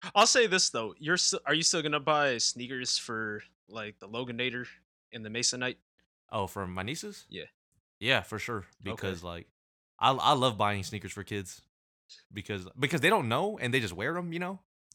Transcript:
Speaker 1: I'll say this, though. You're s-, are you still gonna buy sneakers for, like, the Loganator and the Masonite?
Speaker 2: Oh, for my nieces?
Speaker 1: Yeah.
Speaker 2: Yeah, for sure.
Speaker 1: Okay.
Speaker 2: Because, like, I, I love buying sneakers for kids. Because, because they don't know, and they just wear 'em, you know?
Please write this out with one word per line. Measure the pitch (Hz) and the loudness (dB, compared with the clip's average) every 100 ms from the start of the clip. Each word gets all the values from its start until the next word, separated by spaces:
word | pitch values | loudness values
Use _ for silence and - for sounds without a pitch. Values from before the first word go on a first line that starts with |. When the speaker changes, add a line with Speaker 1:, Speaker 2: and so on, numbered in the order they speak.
| 185 | 0
Speaker 1:
I'll | 208 233 | 6 8
say | 247 220 | 8 6
this, | 185 - | 4 2
though. | 117 110 - | 0 -4 -4
You're | 147 | 0
s-, | 175 - 190 - | 2 2 0 0
are | |
you | 156 | 2
still | 165 175 | 2 2
gonna | 151 147 | 0 0
buy | 139 151 143 117 | 2 4 4 2
sneakers | - 120 123 131 123 - | 0 -2 -6 -6 -2 -2
for, | - 110 110 104 - _ _ | -2 -4 -4 -6 -10 _ _
like, | 110 107 104 | -10 -10 -12
the | 101 | -10
Loganator | 117 123 117 127 120 120 - _ _ _ | -8 -6 -4 -4 -4 -8 -14 _ _ _
and | 120 | -12
the | 110 | -8
Masonite? | 113 123 123 127 123 _ _ _ _ - | -2 0 0 -4 -6 _ _ _ _ -8
Speaker 2:
Oh, | 107 95 | -4 -4
for | 101 92 | -4 -6
my | 92 | -4
nieces? | 101 160 208 196 - | -6 -6 -10 -14 -14
Speaker 1:
Yeah. | 95 - _ _ _ _ - | -12 -14 _ _ _ _ -6
Speaker 2:
Yeah, | 113 123 | 0 0
for | - 107 | 0 -6
sure. | - 107 | -6 -8
Speaker 1:
Okay. | 87 _ 98 | -8 _ -10
Speaker 2:
Because, | 113 98 87 | -6 -4 -6
like, | 87 85 - _ _ _ _ - | -8 -12 -14 _ _ _ _ 0
I, | 123 | 2
I | 135 101 | 4 4
love | 143 127 104 | 6 4 4
buying | 104 101 | 0 0
sneakers | 92 104 92 | -4 -6 -8
for | - | -10
kids. | 98 104 95 - _ _ _ _ _ - _ | -6 -6 -6 -12 _ _ _ _ _ -20 _
Because, | 101 95 101 90 123 | -10 -6 -6 -6 -4
because | 143 160 | 0 4
they | 156 | 4
don't | 214 120 | 4 4
know, | 123 196 208 | 2 0 -2
and | 123 | 0
they | 127 | 2
just | 104 | 0
wear | 87 123 175 | -2 -4 -4
'em, | 175 | -4
you | 165 | -6
know? | 180 190 _ _ _ | -6 -8 _ _ _